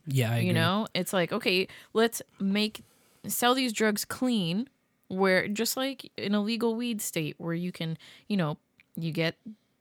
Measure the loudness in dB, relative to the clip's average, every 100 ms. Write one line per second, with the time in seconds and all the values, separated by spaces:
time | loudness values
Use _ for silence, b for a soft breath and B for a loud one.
0 | -2 2 2 2 2 2 2 0 -2 -4
1 | -2 0 0 0 2 2 0 B B 2
2 | 2 0 -12 -4 0 2 0 -4 -18 _
3 | _ _ -8 2 4 4 2 2 2 2
4 | -4 -2 0 2 2 -2 -4 _ _ _
5 | -6 2 4 4 2 -2 -2 -2 -4 -6
6 | -12 -6 0 0 0 0 0 0 -2 -4
7 | -4 -4 -4 -6 -6 -4 -4 -4 -6 -6
8 | B B B 0 0 -4 _ _ _ -8
9 | -4 -2 -2 -4 -14 -20 _ _